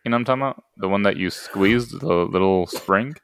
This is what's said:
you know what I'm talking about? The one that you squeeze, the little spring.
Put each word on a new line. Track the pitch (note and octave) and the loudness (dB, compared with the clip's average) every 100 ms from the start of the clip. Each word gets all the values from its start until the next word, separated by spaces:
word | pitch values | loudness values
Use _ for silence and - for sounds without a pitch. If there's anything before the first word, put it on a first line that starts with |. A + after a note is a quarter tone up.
you | A#2 | -4
know | A#2 | -2
what | |
I'm | A#2+ | 0
talking | C3 | -2
about? | C3+ - - - | -4 -8 -16 -8
The | F#2+ | -2
one | G2 | 0
that | G2+ - | 2 0
you | F#2 | -2
squeeze, | - - G2 G2 A#2+ A#2 | -6 -8 2 4 4 0
the | E2 - | -6 0
little | F2 F2 F#2 F#2+ F#2+ F2 | 2 2 2 2 2 0
spring. | F#2+ - G2 C3 D#3 | -6 0 0 0 -10